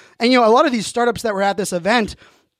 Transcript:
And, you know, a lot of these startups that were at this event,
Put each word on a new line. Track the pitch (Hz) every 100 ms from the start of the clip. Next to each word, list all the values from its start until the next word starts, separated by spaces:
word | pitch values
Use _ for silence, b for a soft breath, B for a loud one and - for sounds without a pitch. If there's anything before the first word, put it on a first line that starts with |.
| B B
And, | 233
you | 254
know, | 226
a |
lot | 233 311
of |
these | 247 185
startups | 233 240 226
that | 226
were | 196
at | 196 196
this | 190
event, | 180 175 240 214 - b b b _